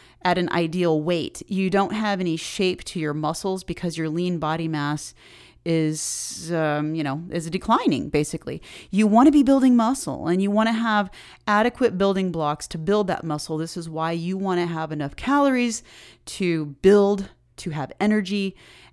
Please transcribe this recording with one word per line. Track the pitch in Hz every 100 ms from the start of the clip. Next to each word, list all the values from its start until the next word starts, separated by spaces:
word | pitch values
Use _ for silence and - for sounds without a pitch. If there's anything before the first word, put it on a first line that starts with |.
| - _
at | 180 180
an | 175
ideal | 170 165 175 175 156
weight, | 156 170 131 - -
you | 190 190
don't | 196 196
have | 214 214 196
any | 180 160
shape | - - 185 180 -
to | 180
your | 151
muscles | 147 151 165 196 190
because | 185 170 175 160
your | 160
lean | 165 180 170
body | 151 165 160
mass | 151 147 151 - - - - - _ 170
is, | 165 156 156 - - - 180 165
um, | 165 156 147 151 160
you |
know, | 147 147 175
is | 170 160
declining, | 185 - 254 403 139 -
basically. | 147 151 - - 143 - - -
You | 190 214
wanna | 220 294
be | 285
building | 254 269 262 240
muscle, | 226 269 - 92 139
and | 185
you | 196
wanna | 208 220
have | 226 226 208 196 - - - -
adequate | 208 240 - 247 185
building | 196 190 185
blocks | 165 147 151 -
to | 160
build | 160 208 185
that | -
muscle. | 165 151 - 156
This | 165 180
is | 160
why | 160 165
you | 170 170 190
wanna | 190 175 170
have | 165 156
enough | 151 143 -
calories | 254 285 277 254 240 226 - - - - -
to | - 180 165 147 -
build, | 190 208 202 202 196 _ _ -
to | 175
have | 151 135 -
energy, | 208 214 185 202 196 - - - -